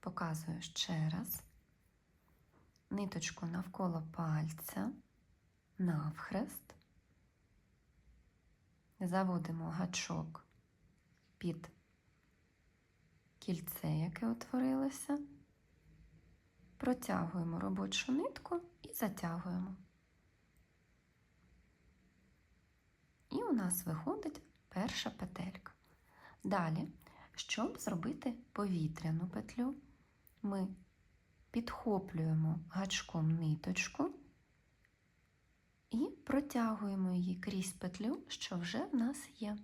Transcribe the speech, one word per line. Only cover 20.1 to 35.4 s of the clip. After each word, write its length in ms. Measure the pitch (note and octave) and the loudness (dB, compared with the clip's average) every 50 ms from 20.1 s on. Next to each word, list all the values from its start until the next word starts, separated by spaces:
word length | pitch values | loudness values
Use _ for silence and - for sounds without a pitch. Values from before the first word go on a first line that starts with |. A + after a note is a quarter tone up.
| _ _ _ _ _ _ _ _ _ - - _ _ _ _ _ _ _ _ _ _ _ _ _ _ _ _ - - - - _ _ _ _ - - _ _ - _ _ _ - _ _ _ _ _ _ _ _ _ _ _ _ _ _ _ _ _ _ _ _ | _ _ _ _ _ _ _ _ _ -20 -20 _ _ _ _ _ _ _ _ _ _ _ _ _ _ _ _ -20 -20 -20 -20 _ _ _ _ -20 -20 _ _ -20 _ _ _ -20 _ _ _ _ _ _ _ _ _ _ _ _ _ _ _ _ _ _ _ _
І 60 | - | -2
у 160 | - A#4+ A#4 D#4 | 0 2 4 4
нас 340 | A3+ F#3+ F3+ F3+ - - | 4 4 2 0 0 0
виходить 560 | F3 D#3+ D#3 D#3+ C4 F#4 A4 - D#4+ D4+ - - - - _ _ _ | -2 -2 -2 0 -2 -2 0 -2 -6 -6 -8 -16 -18 -20 _ _ _
перша 420 | - F#3 G3 B3 - - - - | -2 -2 -2 0 -2 -2 -4 -4
петелька. 600 | - - F#3+ F3+ - - F3+ F#3 F#3 - - - - _ _ _ - _ _ _ - - - - - _ - | -4 -4 -8 -8 -4 -6 -6 -6 -6 -10 -14 -16 -20 _ _ _ -20 _ _ _ -20 -20 -20 -20 -20 _ -2
Далі, 460 | G3 F#3+ G3 F3 D#3+ D#3+ D#3+ - - - - - - - - - - - | 2 4 4 4 4 2 0 0 -2 -6 -14 -20 -20 -20 -20 -20 -20 -10
щоб 420 | - - - - - A3 F#4 - - | -10 -4 -4 -2 0 0 -2 -2 -2
зробити 560 | - - G3+ E3+ E3 A3+ B3+ - - C4 A#3 - - - - | -2 -2 0 0 0 -2 -4 -2 -2 -4 -4 -4 -10 -10 -4
повітряну 760 | - G#3 G3+ F#3 E3 D#3+ D3+ D#3+ - - D#3+ D#3+ D#3+ F3 F3+ | -2 0 2 4 2 2 2 0 0 0 0 2 2 0 0
петлю, 460 | - G#3 A3 - - - A#3+ B3+ C#4+ - - - - _ - _ _ _ _ - - _ - | -4 -4 -6 -6 -2 0 0 0 0 -4 -10 -20 -20 _ -20 _ _ _ _ -20 -20 _ -4
ми 240 | G3+ G3 G3 F#3 F#3+ - - - - _ _ _ _ _ _ _ _ _ _ - _ | -2 0 0 0 0 -2 -8 -14 -20 _ _ _ _ _ _ _ _ _ _ -20 _
підхоплюємо 1120 | - A#3+ A#3 - - - - A#3+ G#3 F#3+ F#3+ - - E3 D#3+ D#3+ D#3+ D#3 D#3 D#3 D#3+ E3+ - - | -2 -2 -2 -2 -6 -2 2 4 4 4 2 0 0 2 4 4 6 6 6 4 4 2 -2 -4
гачком 600 | - F#3 F#3+ F#3 - - - - - E3 D#3+ D#3 | -2 -2 0 0 0 -2 -4 -2 0 2 4 4
ниточку 800 | E3 E3 E3 D#3 D#3 D3+ - - F3+ - - - - - - D4 - - - - - _ _ _ _ _ _ _ _ _ _ _ _ _ _ _ _ _ _ _ _ _ | 4 4 4 4 2 2 2 -2 0 0 0 -2 2 2 0 0 0 -4 -14 -20 -20 _ _ _ _ _ _ _ _ _ _ _ _ _ _ _ _ _ _ _ _ _